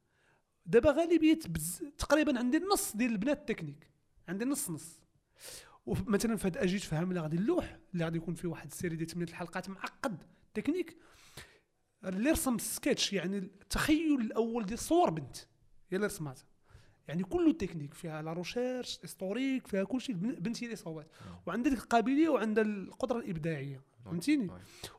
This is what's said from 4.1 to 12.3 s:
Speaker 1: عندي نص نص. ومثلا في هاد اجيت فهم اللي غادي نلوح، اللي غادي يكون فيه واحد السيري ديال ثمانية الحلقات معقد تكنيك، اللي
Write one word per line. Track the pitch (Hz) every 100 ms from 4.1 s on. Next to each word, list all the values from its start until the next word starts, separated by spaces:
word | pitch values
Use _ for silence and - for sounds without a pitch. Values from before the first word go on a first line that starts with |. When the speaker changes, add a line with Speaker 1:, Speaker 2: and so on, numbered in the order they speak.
| _ -
Speaker 1:
عندي | 190 247
نص | 285 -
نص. | 156 - - _ _ _ _ - - - - -
ومثلا | 175 185 202 226 214
في | 190
هاد | 170
اجيت | 185 196
فهم | - 156 185
اللي | 180
غادي | 156 170
نلوح، | 226 349 - - -
اللي | 175 165
غادي | 165
يكون | 170 160
فيه | 175
واحد | 160 147
السيري | - 180 160
ديال | 165
ثمانية | 170 170
الحلقات | - 175 190 185
معقد | 190 247 - 277 175 - _ _
تكنيك، | 214 233 359 339 - - - - - - _ _ _ _ _
اللي | 190 190 269